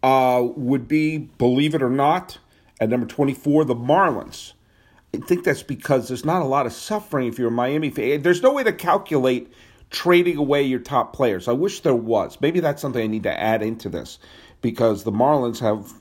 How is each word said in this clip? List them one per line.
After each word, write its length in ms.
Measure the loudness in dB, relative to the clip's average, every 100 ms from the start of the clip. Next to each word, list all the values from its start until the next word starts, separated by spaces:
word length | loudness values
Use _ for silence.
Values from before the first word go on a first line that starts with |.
uh, 420 | 4 4 4 2 0 -4
would 320 | -2 -2 0
be, 300 | 0 0 -4
believe 580 | -10 0 2 2 0 0
it 60 |
or 60 | 0
not, 480 | 2 2 2 -4 -20 _ _ _ _
at 80 | -2
number 180 | -2 -4
twenty-four, 580 | -2 -2 0 0 2
the 120 | 2 -2
Marlins. 800 | 2 4 4 0 -8 -16 -18 -20 _ _ _ _ _
I 40 | -10
think 260 | 0 0
that's 180 | 0 -2
because 460 | -4 -10 0 0 0
there's 160 | -6
not 180 | -2 -2
a 40 | 0
lot 200 | 0 -2
of 60 |
suffering 560 | -6 -6 -8 -4 -4 -4
if 100 | -2
you're 80 | -2
a 60 |
Miami 380 | 0 -2 -2 -4
fan. 320 | -4 -2 0
There's 200 | 2 4
no 100 | 4
way 120 | 4
to 80 | 0
calculate 800 | 0 0 0 2 0 2 0 -4 -20 -20 _ -12
trading 460 | -4 4 4 4 0
away 260 | 0 2
your 160 | 2 -2
top 340 | 0 0 0
players. 340 | 0 0 0 -2
I 40 |
wish 280 | 0 0 -2
there 140 | 0
was. 440 | 0 2 0 0 -2
Maybe 180 | 0 0
that's 220 | -2 -2
something 200 | -4 -2
I 40 | -2
need 160 | -2
to 180 | -4 -2
add 220 | 0 0
into 260 | -2 -6 -8
this, 300 | -10 -10 -18 -20 -20 -20 -6
because 420 | -6 2 2 2
the 80 | -4
Marlins 500 | 0 2 2 0 -2
have 300 | -2 -2 -6 -20